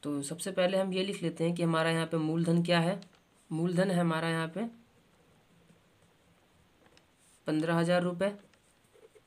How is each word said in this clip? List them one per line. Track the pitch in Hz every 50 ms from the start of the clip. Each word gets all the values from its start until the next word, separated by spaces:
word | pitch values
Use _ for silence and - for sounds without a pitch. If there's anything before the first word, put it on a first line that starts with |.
| -
तो | 151 147 143 139
सबसे | - 160 165 - 196 185
पहले | 190 180 180 190 190
हम | 190 190 185
ये | 185 190
लिख | 196 196 - -
लेते | 165 160 - 165
हैं | 165 175
कि | 175 175
हमारा | 170 165 160 160 165
यहाँ | 165 165 165
पे | 160 165 165
मूलधन | 156 156 156 165 170 165 170 170 170
क्या | 175 175 170
है। | 165 170 190 202 - - _ _ _ _ _ _ _ _
मूलधन | 165 156 165 180 180 170 185 202
है | 185 175
हमारा | 175 170 160 160 160 165
यहाँ | 165 165 165 160
पे | 165 185 220 233 - - - _ _ _ _ _ _ _ _ _ _ _ _ _ _ _ _ _ - _ _ _ _ _ _ _ _ _ _ _ _ _ _ _ _ _ _ _ _ _ _ - _ - _ _ _ _ _ _ _ _ _
पन्द्रह | - 156 156 156 165 170
हजार | 170 170 165 175 180 175
रुपये | 175 175 175 190 196 208 202 - - - _ _ _ _ _ _ _ _ - - - _ - _